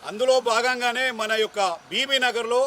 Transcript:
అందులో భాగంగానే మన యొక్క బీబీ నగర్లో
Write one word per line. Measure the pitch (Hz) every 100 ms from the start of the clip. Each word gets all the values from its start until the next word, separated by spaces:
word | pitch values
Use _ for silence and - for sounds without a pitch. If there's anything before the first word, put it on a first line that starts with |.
| 143
అందులో | 202 254 262 240
భాగంగానే | 226 247 247 247 240 262 226
మన | 214 220
యొక్క | 214 208 196 165 -
బీబీ | 190 269 269 247
నగర్లో | 233 226 247